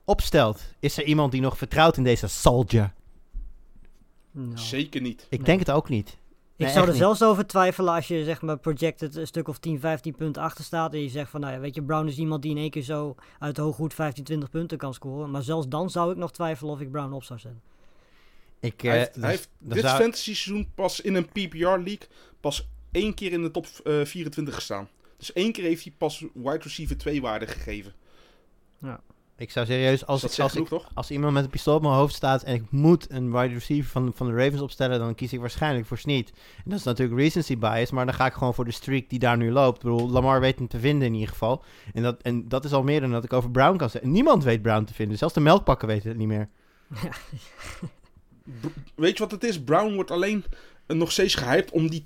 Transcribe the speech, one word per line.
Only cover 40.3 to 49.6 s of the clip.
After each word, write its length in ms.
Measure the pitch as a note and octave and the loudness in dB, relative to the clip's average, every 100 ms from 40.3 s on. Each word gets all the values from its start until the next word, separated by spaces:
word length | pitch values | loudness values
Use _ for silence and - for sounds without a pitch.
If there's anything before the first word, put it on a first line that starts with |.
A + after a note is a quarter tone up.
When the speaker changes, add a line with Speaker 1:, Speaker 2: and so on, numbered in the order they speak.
| C3 | 4
Speaker 1:
weet 180 | C3 C3 | 4 0
hem 100 | B2 | -4
te 120 | A#2+ | 0
vinden 280 | B2+ D3 B2+ | 2 2 2
in 60 | |
ieder 160 | A2 G#2+ | 0 -4
geval. 340 | - A2+ C3 - - - | -2 -2 -2 -4 -20 -10
En 100 | G2+ | -2
dat, 180 | A#2+ A#2+ | -2 -2
en 260 | B2 A#2+ A2+ | -2 -4 -2
dat 180 | C3 C#3+ | -4 0
is 80 | |
al 100 | C#3 | 0
meer 180 | C3+ D3+ | 2 2
dan 100 | C3 | 2
dat 120 | A#2 | -2
ik 100 | A#2+ | 0
over 180 | B2+ A#2+ | 0 2
Brown 260 | B2+ C#3+ F#3+ | 6 6 6
kan 120 | B2 | 0
zeggen. 220 | - B2+ | -2 2
Niemand 320 | F3+ D4+ A3+ | 4 6 6
weet 180 | C3+ A#2 | 6 2
Brown 220 | A2 A2 | 4 2
te 100 | G#2+ | 0
vinden, 240 | - G#2+ G#2+ | -4 -4 0
zelfs 160 | D#3+ | 0
de 60 | - | 4
melkpakken 480 | D3 F#3+ - C3 A2 | 8 8 6 0 2
weten 220 | G#2+ A2+ | -2 -2
het 80 | A2+ | -4
niet 100 | G#2+ | -2
meer. 220 | G#2+ G#2+ _ _ _ - A2+ | -2 -4 _ _ _ -18 -10
Speaker 2:
Ja. 60 | - - - C3 - - - - E3+ _ - - _ - - A#2+ | -8 -10 -14 -16 -16 -18 -16 -12 -14 _ -20 -20 _ -20 -18 -10
Speaker 3:
B-, 40 | A2+ - - - | -10 -10 -16 0
weet 220 | E3 F3+ | 2 2
je 60 | |
wat 80 | G#3+ | -4
het 120 | G#3 | -2
is? 180 | A#3+ F3 | -2 -2